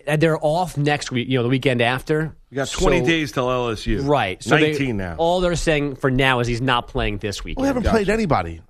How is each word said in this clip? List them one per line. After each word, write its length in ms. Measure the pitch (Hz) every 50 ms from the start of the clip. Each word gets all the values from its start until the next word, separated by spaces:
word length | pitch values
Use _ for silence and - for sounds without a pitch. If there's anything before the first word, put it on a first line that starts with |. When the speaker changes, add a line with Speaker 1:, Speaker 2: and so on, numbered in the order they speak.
| - 139 151
Speaker 1:
they're 220 | 151 160 160 156 160 -
off 320 | 151 156 175 180 160 -
next 360 | 147 147 147 147 143 - -
week, 160 | 131 120 120 127
you 80 | 131
know, 60 | 127 117
the 60 | 120
weekend 340 | 135 131 120 139 127 120 117
after. 520 | 117 127 127 - - 156 151 160 147 - - - - 123
Speaker 2:
You 40 |
got 120 | 135 135 -
twenty 300 | - - 180 - - 170
Speaker 1:
So 60 | -
Speaker 2:
days 240 | 170 165 160 151 -
till 180 | - 139 123 127
L 220 | 127 123 123 117
S 160 | 110 - -
U. 160 | 117 107 98 139
Speaker 1:
Right. 380 | 143 147 131 107 92 92 - -
So 120 | 107 139
they, 120 | 156 156 151 151
Speaker 2:
Nineteen 240 | 143 139 127 113
now. 180 | 98 92 87 82
Speaker 1:
all 240 | - 165 170 180 185
they're 140 | 180 175 170
saying 400 | - - 170 156 147 143 143 131
for 160 | - - 135
now 280 | 127 127 139 131 131 120
is 60 | 120
he's 140 | 117 120 113
not 260 | 131 131 123 120 120
playing 300 | - - 123 113 107 104
this 260 | 104 - 104 95 - -
weekend. 200 | 90 78 - 262
Speaker 3:
We 40 |
haven't 140 | 277 262 247
Speaker 2:
Gotcha. 140 | 202 - -
Speaker 3:
played 140 | 220 202 180
anybody. 500 | 214 226 220 160 131 98 85 85 82 82 -